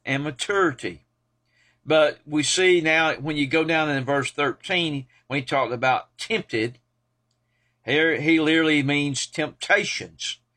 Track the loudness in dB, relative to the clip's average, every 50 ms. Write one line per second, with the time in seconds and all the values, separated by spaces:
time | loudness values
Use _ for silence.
0 | _ -6 -4 -4 -4 -6 -8 -6 -6 -2 0 2 2 2 0 -4 -8 -10 -10 -12
1 | _ _ _ _ _ _ _ _ _ _ _ _ _ _ _ _ _ 2 4 4
2 | 4 4 0 -4 _ -4 -2 -2 0 0 0 2 4 4 4 4 4 2 2 2
3 | 2 0 0 -2 -4 -4 -2 -2 -2 0 0 0 0 2 0 0 0 0 -2 -2
4 | -2 0 0 0 -2 -2 -2 -2 -2 -2 -2 -4 -6 -4 -2 -2 -2 -2 -4 -6
5 | -8 -12 _ _ _ -8 -6 -6 -4 -2 0 0 0 -2 -2 0 0 2 2 0
6 | -2 -8 _ -14 -6 -4 -4 -4 -4 -4 -2 -2 -2 -4 -6 _ _ _ _ _
7 | _ _ _ _ _ _ _ _ _ _ _ _ _ _ _ _ _ -2 0 2
8 | 2 2 0 0 2 2 4 4 4 4 2 4 4 4 2 2 2 0 0 0
9 | -2 -2 -4 -6 -8 -6 -6 -6 -6 -6 -8 _ -2 0 0 0 0 -4 -6 -8
10 | -10 -12 -14 -12 -10 -10 -10 -12 _ _ _